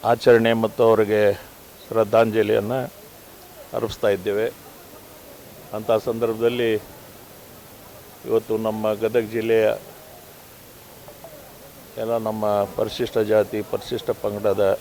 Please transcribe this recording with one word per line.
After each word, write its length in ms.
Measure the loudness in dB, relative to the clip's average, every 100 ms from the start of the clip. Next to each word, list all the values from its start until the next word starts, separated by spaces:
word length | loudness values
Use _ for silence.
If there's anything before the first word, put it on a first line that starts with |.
| 0
ಆಚರಣೆ 420 | 2 6 6 6 2
ಮತ್ತು 160 | 0 2 4
ಅವರಿಗೆ 340 | 4 4 2 2 0 -8 -20 -20 -20 -4
ಶ್ರದ್ಧಾಂಜಲಿಯನ್ನು 920 | -2 2 4 2 2 2 0 0 -6 -6 -14 -20 -20 -20 -20 -20 -20 -10 -8
ಅರ್ಪಿಸ್ತಾ 320 | -6 -2 -2 0
ಇದ್ದೇವೆ. 300 | -2 -2 -4 -6 -20 -20 -20 -20 -20 -20 -20 -20 -20 -20 -12 -10
ಅಂಥ 140 | 0 0 0
ಸಂದರ್ಭದಲ್ಲಿ 640 | -2 -2 0 0 0 0 -2 -4 -20 -20 -20 -20 -20 -20 -20 -20 -20 -20 -20 -20 -18 -2
ಇವತ್ತು 260 | -2 -2 -4 -4
ನಮ್ಮ 260 | -4 -4 -2
ಗದಗ 240 | 0 -2 -2
ಜಿಲ್ಲೆಯ 320 | -6 0 2 2 0 -8 -20 -20 -20 -20 -20 -20 -20 -20 -20 -20 -20 -20 -20 -20 -20 -20 -20 -20 -20 -18 -8
ಎಲ್ಲ 120 | -4 -2 -2
ನಮ್ಮ 160 | -4 0 0 0 -2
ಪರಿಶಿಷ್ಟ 400 | -6 -4 -2 -2 2
ಜಾತಿ, 260 | 2 2 -4 -6
ಪರಿಶಿಷ್ಟ 380 | -8 -6 -8 -6 -6
ಪಂಗಡದ 420 | -6 -2 -2 0 0 0